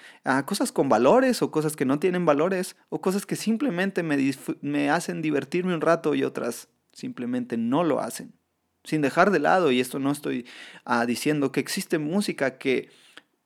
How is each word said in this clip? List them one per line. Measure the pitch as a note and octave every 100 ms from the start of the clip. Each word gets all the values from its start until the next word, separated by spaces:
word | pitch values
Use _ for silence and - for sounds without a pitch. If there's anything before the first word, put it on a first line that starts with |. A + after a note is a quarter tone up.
| - -
ah, | - C3
cosas | C#3 G3+ C4+
con | - C#3
valores | A2 C3 A#3 C4 A3
o | C#3+
cosas | D#3 D3+
que | D3+
no | C3+ D3
tienen | F#3 F3+
valores, | E3+ C#3+ F3 F#3 F#3 - _
o | D3+
cosas | F#3+ G3
que | -
simplemente | F3 G#3+ A3 C#4+ F3 G3 F#3+
me | E3
disf-, | C#3+ C3+ C#3 - -
me | C#3+ D3 C#3+
hacen | E3 F3+ F3
divertirme | D#3 C#3+ C#3 F3 F#3
un | E3+
rato | D3+ E3 D#3+
y | C#3
otras | C3 C3+ B2 - - _ _
simplemente | - C3 B2 A#2+ B2+ A#2+ A#2
no | A#2 C#3+
lo | E3+ B2+
hacen. | A2 - D#2+ _ _ _ _ _
Sin | - D#3
dejar | C3+ E3+ G3
de | F3
lado, | D3+ F#3 D#3+
y | B2+
esto | B2 C#3+
no | C3+
estoy, | C#3+ C#3+ C3 A#2+ - - -
ah, | - A#2+
diciendo | A#2+ A#2 D3 D3+ C3
que | C#3
existe | C3 - - E3
música | D3+ G3 G#3 - C3+ -
que | C3+ A#2+ - _ - - _ _